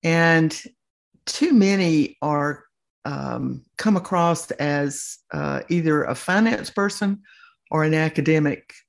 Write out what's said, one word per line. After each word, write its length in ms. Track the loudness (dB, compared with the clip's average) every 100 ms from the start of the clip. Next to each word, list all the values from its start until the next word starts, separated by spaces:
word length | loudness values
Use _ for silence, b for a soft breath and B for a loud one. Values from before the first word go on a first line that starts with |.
And 540 | 0 2 4 4 2 -2 -16 _ _ _ _ _ -12
too 280 | -2 4
many 640 | 4 4 2 2 2 0 -2
are, 440 | -2 -2 -2 -6 _ _ _ _ -10
um, 580 | -8 -6 -6 -6 -8 _ -4
come 200 | 0 0
across 540 | 0 0 2 0 -4
as, 680 | -6 -2 -2 -2 -6 -12 -16 _
uh, 280 | -8 -4 -6 -2
either 340 | 0 2 0
a 120 | 0 -6
finance 540 | -2 2 2 0 -6
person 520 | -4 -4 -2 -4 -4 b b b b _
or 120 | -2
an 100 | 2
academic. 800 | 2 0 0 2 2 2 -2 _ -20